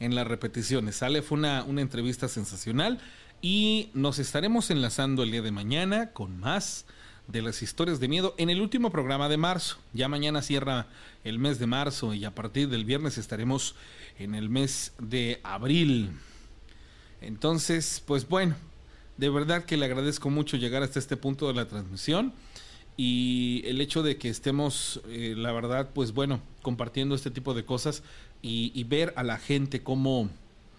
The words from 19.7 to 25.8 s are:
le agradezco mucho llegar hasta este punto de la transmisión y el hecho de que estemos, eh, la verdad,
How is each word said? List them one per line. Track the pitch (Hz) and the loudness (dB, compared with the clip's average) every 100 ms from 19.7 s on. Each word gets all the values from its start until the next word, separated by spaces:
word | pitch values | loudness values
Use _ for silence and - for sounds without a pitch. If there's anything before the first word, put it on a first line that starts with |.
| 156 | 0
le | 135 | 2
agradezco | 127 143 143 139 | 2 0 0 0
mucho | 147 147 131 | 2 2 0
llegar | 120 131 | 0 0
hasta | 135 139 | 0 -2
este | - 131 | -2 -2
punto | 139 135 147 | -2 0 0
de | |
la | 123 110 | 0 -2
transmisión | 104 95 95 - 170 254 - - - - - - - | -4 -6 -4 0 2 2 -2 -14 -18 -18 -18 -12 0
y | 123 123 123 123 123 123 120 | 2 4 2 2 2 0 -2
el | 131 | -2
hecho | 143 160 | 0 2
de | 151 135 | 2 0
que | 120 | -2
estemos, | 107 139 143 147 - - - 110 | -2 0 2 2 0 -4 -6 -8
eh, | 117 117 110 | -6 -4 -2
la | 117 | -2
verdad, | 117 120 131 | 0 0 0